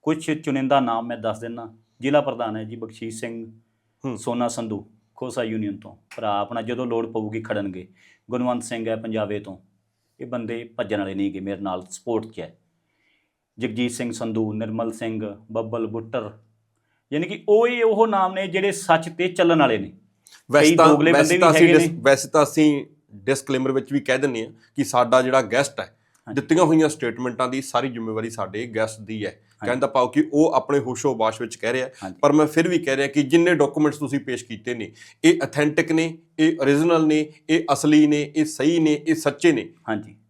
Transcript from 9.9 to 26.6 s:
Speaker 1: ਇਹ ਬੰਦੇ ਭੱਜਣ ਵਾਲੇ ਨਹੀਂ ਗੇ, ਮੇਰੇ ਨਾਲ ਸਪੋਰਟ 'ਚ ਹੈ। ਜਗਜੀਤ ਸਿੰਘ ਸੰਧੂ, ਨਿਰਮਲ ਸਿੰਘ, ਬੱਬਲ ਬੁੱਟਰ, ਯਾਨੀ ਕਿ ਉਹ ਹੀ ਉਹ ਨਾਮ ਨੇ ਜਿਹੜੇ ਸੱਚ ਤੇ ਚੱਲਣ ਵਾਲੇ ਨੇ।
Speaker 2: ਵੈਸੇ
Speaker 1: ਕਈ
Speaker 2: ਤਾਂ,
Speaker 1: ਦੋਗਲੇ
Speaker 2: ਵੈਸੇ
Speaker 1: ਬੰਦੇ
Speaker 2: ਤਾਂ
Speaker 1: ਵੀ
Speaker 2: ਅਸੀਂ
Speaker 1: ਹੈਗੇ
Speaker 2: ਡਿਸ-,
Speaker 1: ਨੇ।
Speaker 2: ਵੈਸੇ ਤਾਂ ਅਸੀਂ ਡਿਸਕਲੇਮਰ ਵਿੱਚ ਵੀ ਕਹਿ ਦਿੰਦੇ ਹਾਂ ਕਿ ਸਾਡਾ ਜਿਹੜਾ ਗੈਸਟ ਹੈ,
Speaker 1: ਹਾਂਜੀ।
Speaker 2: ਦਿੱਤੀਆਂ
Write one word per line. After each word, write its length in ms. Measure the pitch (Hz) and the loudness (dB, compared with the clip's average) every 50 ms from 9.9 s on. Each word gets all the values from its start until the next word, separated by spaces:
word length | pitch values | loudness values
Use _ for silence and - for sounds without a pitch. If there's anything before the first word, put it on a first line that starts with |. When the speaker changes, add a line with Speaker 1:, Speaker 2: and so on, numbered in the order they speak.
| _ _ _ _ _ _ | _ _ _ _ _ _
Speaker 1:
ਇਹ 60 | 135 | -12
ਬੰਦੇ 360 | 123 123 123 113 110 117 117 117 113 _ | -10 -8 -8 -8 -8 -8 -10 -10 -12 _
ਭੱਜਣ 220 | - 113 98 107 101 | -8 -4 -4 -4 -4
ਵਾਲੇ 160 | 98 98 95 | -4 -4 -4
ਨਹੀਂ 180 | 98 98 101 | -2 -4 -4
ਗੇ, 80 | 95 95 | -4 -6
ਮੇਰੇ 200 | 95 98 101 90 | -8 -8 -8 -6
ਨਾਲ 240 | 98 95 92 92 92 _ | -6 -6 -6 -6 -8 _
ਸਪੋਰਟ 360 | - - _ 123 117 110 110 | -18 -14 _ -4 -4 -2 -4
'ਚ 140 | 110 - 92 | -6 -14 -14
ਹੈ। 140 | 82 80 _ _ _ _ _ _ _ _ _ _ _ _ _ _ _ _ _ _ _ _ _ - | -14 -14 _ _ _ _ _ _ _ _ _ _ _ _ _ _ _ _ _ _ _ _ _ -8
ਜਗਜੀਤ 340 | 117 123 107 117 123 120 | -8 -6 -4 -4 -4 -4
ਸਿੰਘ 180 | 120 - 123 120 | -4 -6 -8 -8
ਸੰਧੂ, 400 | 113 113 123 113 107 113 110 107 | -6 -8 -8 -4 -2 -2 -2 -2
ਨਿਰਮਲ 400 | 107 107 113 107 110 113 117 113 | -4 -6 -6 -6 -6 -4 -6 -6
ਸਿੰਘ, 300 | 110 - 120 113 110 110 110 104 101 - _ - | -6 -6 -8 -6 -6 -6 -8 -8 -12 -14 _ -8
ਬੱਬਲ 340 | 110 113 113 110 117 117 113 | -6 -6 -6 -4 -6 -6 -6
ਬੁੱਟਰ, 460 | 110 107 117 110 110 - 123 107 104 - _ _ _ _ _ _ _ _ _ _ _ _ _ _ _ | -6 -6 -10 -10 -6 -8 -8 -8 -8 -14 _ _ _ _ _ _ _ _ _ _ _ _ _ _ _
ਯਾਨੀ 160 | 139 151 180 175 | -6 -6 -4 -6
ਕਿ 160 | 208 - - - | -8 -8 2 2
ਉਹ 180 | 208 220 233 | 4 4 4
ਹੀ 160 | 240 247 240 | 2 2 2
ਉਹ 240 | 226 226 214 202 226 | 2 2 4 4 2
ਨਾਮ 280 | 220 208 196 185 185 190 | 2 2 0 0 0 -2
ਨੇ 120 | 190 196 190 | -4 -6 -2
ਜਿਹੜੇ 240 | 165 190 190 202 | -2 0 0 0
ਸੱਚ 360 | 185 196 - - 165 160 165 170 | -2 -4 2 2 2 2 2 -6
ਤੇ 200 | - - 180 185 | -4 -4 -4 -2
ਚੱਲਣ 320 | 180 - 180 170 165 156 | 0 2 4 4 4 4
ਵਾਲੇ 180 | 143 127 113 101 | 4 2 2 -2
ਨੇ। 140 | 98 - - _ _ _ _ _ _ _ - _ _ - | -4 -8 -14 _ _ _ _ _ _ _ -20 _ _ 2
Speaker 2:
ਵੈਸੇ 180 | 120 147 151 156 | 4 6 6 8
Speaker 1:
ਕਈ 80 | 170 | 8
Speaker 2:
ਤਾਂ, 100 | 170 160 156 | 8 8 8
Speaker 1:
ਦੋਗਲੇ 240 | 151 143 151 165 | 8 6 6 4
Speaker 2:
ਵੈਸੇ 100 | 165 143 | 6 6
Speaker 1:
ਬੰਦੇ 160 | 156 156 175 180 | 4 4 4 6
Speaker 2:
ਤਾਂ 120 | 175 160 | 6 6
Speaker 1:
ਵੀ 60 | 156 | 8
Speaker 2:
ਅਸੀਂ 100 | 156 170 | 8 8
Speaker 1:
ਹੈਗੇ 120 | 165 160 156 | 8 8 6
Speaker 2:
ਡਿਸ-, 140 | 170 160 | 6 4
Speaker 1:
ਨੇ। 80 | 165 113 | -2 2
Speaker 2:
ਵੈਸੇ 260 | 113 139 139 135 - - | 4 4 4 4 2 0
ਤਾਂ 140 | - 156 | 2 2
ਅਸੀਂ 420 | 147 - - 160 156 151 147 143 - - _ _ _ _ 107 101 98 | 2 4 4 4 4 4 4 2 -6 -12 _ _ _ _ -20 -6 -2
ਡਿਸਕਲੇਮਰ 480 | 127 139 135 - - 135 127 131 135 | -2 -2 -2 -2 -4 -2 0 0 0
ਵਿੱਚ 200 | 131 135 131 - | 0 -2 -4 -2
ਵੀ 80 | 139 139 | -4 -4
ਕਹਿ 180 | - - 127 135 | 0 0 0 0
ਦਿੰਦੇ 260 | 143 139 123 113 113 | 0 -2 -2 -4 -8
ਹਾਂ 60 | 113 - _ _ _ _ | -8 -12 _ _ _ _
ਕਿ 80 | 143 135 | -6 -4
ਸਾਡਾ 360 | - - 123 123 117 123 131 | 0 2 0 2 4 4 4
ਜਿਹੜਾ 200 | 127 127 127 135 | 4 4 2 2
ਗੈਸਟ 380 | 123 98 110 131 143 - - - | 0 2 0 0 0 0 -4 -10
ਹੈ, 40 | 95 - _ _ _ _ _ _ _ | -12 -12 _ _ _ _ _ _ _
Speaker 1:
ਹਾਂਜੀ। 140 | 113 107 139 | -6 -6 -6
Speaker 2:
ਦਿੱਤੀਆਂ 240 | 110 - 160 175 | -4 0 2 4